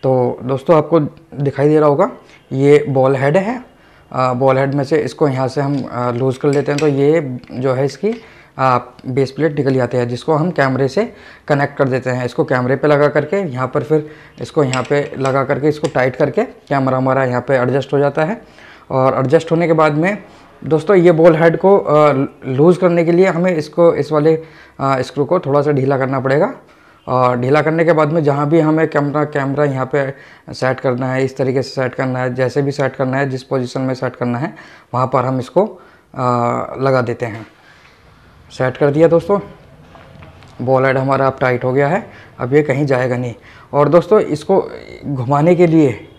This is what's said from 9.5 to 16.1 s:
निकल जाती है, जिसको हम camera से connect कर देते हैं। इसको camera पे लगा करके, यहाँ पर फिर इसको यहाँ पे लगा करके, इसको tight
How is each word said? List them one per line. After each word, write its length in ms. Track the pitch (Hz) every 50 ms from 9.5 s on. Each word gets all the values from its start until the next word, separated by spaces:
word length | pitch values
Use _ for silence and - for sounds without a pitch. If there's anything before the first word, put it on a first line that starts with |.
| 151 143
निकल 160 | 143 135 135
जाती 220 | 131 123 117 -
है, 100 | 127 123
जिसको 280 | 120 120 120 - - 160
हम 160 | 147 151 -
camera 380 | 175 - 139 135 131 123 139 131
से 240 | - - 220 240 - - - - - - _ -
connect 280 | 151 139 143 139 143
कर 120 | - 143 131
देते 220 | 123 131 120 131
हैं। 140 | 127 127 127
इसको 200 | 123 - - 127
camera 320 | 113 135 127 123 123 135
पे 120 | 131 - 151
लगा 200 | 151 139 147 147
करके, 280 | 143 151 147 147 -
यहाँ 320 | 196 202 165 123 127 131 127
पर 140 | - 147 -
फिर 280 | - 156 156 147 151 - - - - _ -
इसको 240 | - - - - 147
यहाँ 180 | 127 123 127 123 -
पे 240 | 147 143 143 - - -
लगा 260 | 131 135 131 139 135
करके, 240 | 127 147 127 135 156
इसको 200 | 147 151 - 160 -
tight 220 | 147 127 131